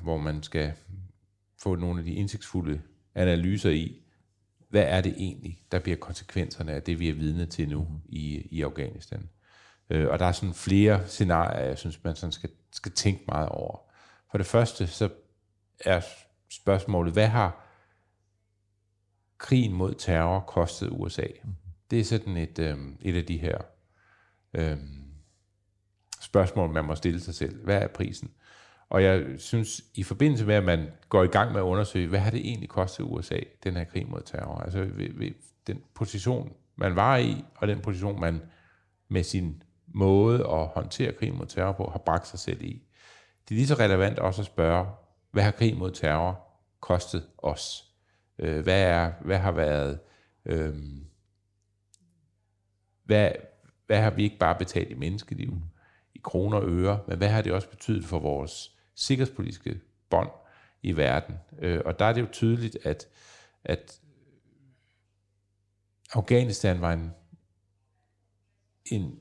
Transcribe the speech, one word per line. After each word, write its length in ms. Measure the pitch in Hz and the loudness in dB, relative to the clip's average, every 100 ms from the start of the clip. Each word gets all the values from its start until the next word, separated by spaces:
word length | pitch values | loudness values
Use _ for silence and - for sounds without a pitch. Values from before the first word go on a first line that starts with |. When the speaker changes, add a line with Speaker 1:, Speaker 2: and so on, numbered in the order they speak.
Speaker 1:
hvor 160 | 82 78 | -6 -4
man 260 | 76 76 | -2 -6
skal 300 | - 80 76 78 - 95 92 _ _ _ _ _ | -4 -4 -4 -6 -14 -16 -18 _ _ _ _ _
få 160 | 98 | -4
nogle 240 | 87 87 87 | -2 -2 -4
af 60 | |
de 100 | 85 | -4
indsigtsfulde 680 | 95 101 107 - 95 80 76 - _ _ | -4 -4 -6 -6 -6 -4 -6 -8 _ _
analyser 560 | 90 90 85 90 98 87 | 0 4 4 2 2 2
i, 300 | 78 - - _ _ _ _ _ _ - | 2 -2 -10 _ _ _ _ _ _ 0
hvad 140 | 104 | 2
er 180 | 71 92 | 4 2
det 140 | 92 - | 0 -2
egentlig, 420 | 95 - 82 85 - | -6 -6 -12 -14 -4
der 60 | 90 | -4
bliver 180 | 95 80 | -2 -4
konsekvenserne 760 | - 85 - 92 82 - 80 | -6 -12 -6 -4 -4 -6 -6
af 100 | 71 | -6
det, 160 | 80 82 | -4 -2
vi 100 | 82 | -2
er 60 | |
vidne 320 | 76 76 85 80 | -2 -2 -2 -4
til 220 | - 76 | -4 -2
nu 140 | 76 | -2
Speaker 2:
Mhm. 160 | 82 78 - | -4 -6 -10
Speaker 1:
i, 400 | 78 76 73 - | -8 -6 -8 -6
i 120 | 80 | -4
Afghanistan. 680 | 69 76 67 - - - - _ _ _ - _ - | -4 -4 -10 -10 -12 -12 -12 _ _ _ -20 _ -2
Øh, 180 | 78 78 | 2 2
og 100 | 78 | 2
der 80 | 90 | 2
er 60 | |
sådan 220 | 87 95 | 2 -4
flere 520 | 82 90 98 104 101 92 | -4 4 6 8 6 2
scenarier, 600 | - 92 82 82 78 65 | 0 2 4 2 0 -4
jeg 120 | 69 | -4
synes, 260 | 85 - | -8 -6
man 120 | 85 80 | -6 -6
sådan 160 | 85 | -6
skal, 180 | - - _ _ | -8 -10 _ _
skal 200 | - 98 | -12 -6
tænke 320 | - 101 98 - | 0 0 0 -4
meget 200 | 78 78 | -2 -2
over. 300 | - - - _ _ - _ _ | -4 -8 -10 _ _ -20 _ _
For 80 | 101 | -2
det 80 | 92 | 4
første, 400 | 113 117 - 87 | 4 4 0 -4
så 220 | - 104 - _ _ _ _ _ _ | 0 -2 -2 _ _ _ _ _ _
er 200 | 95 90 - - _ _ _ | 2 2 0 -14 _ _ _
spørgsmålet, 600 | - - 95 - 95 85 | -6 0 2 2 0 2
hvad 140 | 92 107 | 2 4
har 380 | 117 92 - - _ _ _ _ _ _ _ _ _ _ _ _ _ _ _ _ _ | 4 0 -2 -20 _ _ _ _ _ _ _ _ _ _ _ _ _ _ _ _ _
krigen 340 | - 131 110 | 2 4 4
mod 220 | 92 92 | 0 -2
terror 460 | - - 82 82 92 | -2 0 2 4 0
kostet 480 | - 85 85 - - | 0 0 0 -2 -6
U 180 | - 92 | -4 -6
S 100 | - | -4
A? 80 | - - | -8 -8
Speaker 2:
Mhm. 100 | 123 92 92 - - | -12 -12 -14 -20 -2
Speaker 1:
Det 100 | 113 | 0
er 40 | |
sådan 320 | - 113 101 87 | 2 0 0 -4
et, 220 | 80 - | -4 -2
øhm, 380 | 78 71 69 71 | -4 -4 -8 -6
et 160 | 95 87 | -2 -2
af 100 | 82 | -2
de 120 | 82 | -4
her, 200 | 85 - - _ _ _ _ _ _ _ _ | -2 -4 -8 _ _ _ _ _ _ _ _
øhm, 460 | 85 80 73 71 69 69 73 _ _ _ _ _ _ _ _ - - | -2 -2 -2 -8 -16 -18 -20 _ _ _ _ _ _ _ _ -20 -18
spørgsmål, 500 | - 101 90 104 85 | 2 4 4 2 0
man 140 | 78 | 0
må 100 | 76 | -2
stille 260 | 76 90 87 | -2 -2 -2
sig 140 | 85 | -6
selv. 300 | 82 62 - | -6 -6 -4
Hvad 120 | 98 101 | 0 2
er 100 | 98 | 0
prisen? 440 | - - - - _ _ - - _ - | -4 -6 -6 -14 _ _ -20 -20 _ 0
Og 140 | 95 | 6
jeg 240 | 95 92 67 65 | 6 6 0 -8
synes, 460 | - 117 107 - - | -2 -2 0 -6 -12
i 80 | - | -8
forbindelse 420 | 98 101 147 123 | -6 2 2 4
med, 100 | 104 | 4
at 100 | 104 | 4
man 240 | 92 82 76 - - | 4 2 -2 -10 4
går 140 | 98 | 6
i 40 | 92 | 6
gang 260 | 101 113 | 6 4
med 80 | 101 | 2
at 40 | |
undersøge, 440 | 92 95 98 95 82 | 0 0 0 0 0
hvad 100 | 98 | 2
har 100 | 101 | 2
det 100 | 113 | 0
egentlig 280 | - 113 - | -4 -6 -6
kostet 360 | - 92 - | -2 -4 -4
U 180 | - 80 | -6 -6
S 80 | - | -4
A, 100 | - - _ | -6 -6 _
den 140 | 95 87 | -4 -4
her 80 | |
krig 240 | 82 85 80 | -4 -6 -6
mod 140 | - | -8
terror? 360 | - - - 78 | -8 -8 -6 -6
Altså, 200 | - 95 | -4 -4
ved, 340 | 95 95 90 | -4 -4 -8
ved 160 | - - - - _ - | -6 -8 -8 -20 _ -10
den 160 | - - | -10 -10
position, 580 | - 104 101 117 123 101 - _ - | -8 -6 -2 -2 -2 -4 -14 _ -2
man 200 | 95 90 | 0 4
var 200 | 113 127 | 4 4
i, 280 | 120 104 - | 2 -2 -8
og 140 | - 104 | -4 -2
den 120 | 101 | -2
position, 400 | 101 92 101 101 | -4 -4 -4 -2
man 200 | 82 80 80 _ _ _ _ _ - | -2 -2 -8 _ _ _ _ _ -4
med 140 | 95 | -2
sin 400 | 87 95 85 76 _ _ - | 0 -2 -4 -6 _ _ -10
måde 600 | 95 95 98 113 120 - | 2 6 8 6 4 2
at 180 | 80 80 | 0 0
håndtere 460 | - - - 135 | -4 -6 -4 -4
krigen 260 | - 110 85 | -2 -4 -4
mod 80 | 85 | -6
terror 260 | - 95 | -2 -2
på, 160 | 95 95 | -2 -4
har 80 | 82 | -4
bragt 280 | - 85 - | 0 0 0
sig 120 | 90 | -10
selv 240 | - - | -6 -6
i. 200 | - 117 _ _ - - _ _ - | -8 -12 _ _ -20 -20 _ _ -4
Det 60 | |
er 40 | 110 | 0
lige 80 | 135 | 2
så 80 | |
relevant 440 | 135 107 92 98 113 | 4 6 6 4 2
også 240 | 92 95 | -2 -2
at 40 | 98 | -4
spørge, 400 | - 82 87 95 - _ _ _ | 2 4 4 0 -8 _ _ _
hvad 120 | 104 | 2
har 80 | 101 | 2
krigen 280 | - 113 87 | 4 2 2
mod 120 | 92 | -6
terror 580 | - 78 78 90 92 - _ _ _ | -2 0 2 0 -4 -12 _ _ _
kostet 460 | - 87 - 87 - - | 0 0 0 -6 -8 -4
os? 460 | 73 73 - - _ _ _ _ _ - | -4 -4 -8 -12 _ _ _ _ _ -6
Øh, 240 | 80 78 | -4 -2
hvad 200 | 80 98 | 2 4
er, 300 | 92 85 85 82 | 6 4 2 -2
hvad 140 | 80 95 | -2 0
har 140 | 95 | 2
været... 460 | 82 76 73 71 73 - _ _ _ | 2 2 2 0 -4 -12 _ _ _
Øhm, 600 | 82 82 78 73 73 69 76 _ _ _ _ _ _ _ _ _ 170 165 151 _ _ _ _ _ _ _ | -4 -2 -2 -6 -10 -14 -18 _ _ _ _ _ _ _ _ _ _ _ _ _ _ _ _ _ _ _
hvad, 260 | - 107 101 - - _ _ _ - | 2 4 4 0 -12 _ _ _ 2
hvad 160 | 104 | 4
har 80 | 110 | 4
vi 120 | 95 | 2
ikke 160 | 104 - | 0 2
bare 200 | 85 85 | 2 2
betalt 320 | 87 85 - | 0 -2 -4
i 40 | |
menneskeliv, 580 | 65 78 101 - - - 87 82 _ _ _ _ | -4 -4 -4 -8 -8 -6 -6 -8 _ _ _ _
i 60 | - | -16
kroner 340 | - 92 101 104 | -6 -2 0 0
og 100 | 87 | 2
øre, 320 | 87 95 101 92 | 2 2 0 -2
men 100 | 87 | 0
hvad 100 | 101 | 2
har 140 | 110 | 2
det 100 | 101 | 2
også 160 | 92 - | -2 -4
betydet 360 | - - 101 | -10 -2 -2
for 140 | - 87 | 0 -2
vores 520 | 73 71 78 - - _ _ | 0 -2 -4 -10 -16 _ _
sikkerhedspolitiske 840 | - - 131 131 - 87 92 - 95 _ _ - | -8 0 0 0 -2 -8 -8 -10 -10 _ _ 0
bånd 200 | 85 - - - - _ _ | 0 0 -8 -20 -20 _ _
i 100 | - | -4
verden? 420 | 80 67 69 - - - 147 | 2 2 2 -2 -14 -14 -6
Øh, 220 | 87 82 | -2 -2
og 140 | 80 82 | -2 0
der 60 | |
er 80 | 104 | 2
det 80 | 117 | 2
jo 60 | 117 | -2
tydeligt, 460 | - 113 117 113 - | 0 2 2 -2 -6
at, 240 | 76 76 - _ - - _ _ | -6 -6 -8 _ -20 -20 _ _
at 360 | - - - - _ _ _ _ _ _ 135 127 _ _ _ _ _ _ _ _ _ _ _ _ _ | -6 -6 -6 -20 _ _ _ _ _ _ _ _ _ _ _ _ _ _ _ _ _ _ _ _ _
Afghanistan 680 | 117 - 120 120 101 101 90 | -4 4 4 4 0 0 2
var 120 | 87 | 0
en, 180 | 82 82 - _ - _ _ _ _ _ _ _ _ _ _ _ _ _ _ | -2 -4 -12 _ -20 _ _ _ _ _ _ _ _ _ _ _ _ _ _
en 340 | - 107 78 - | -6 -4 -4 -10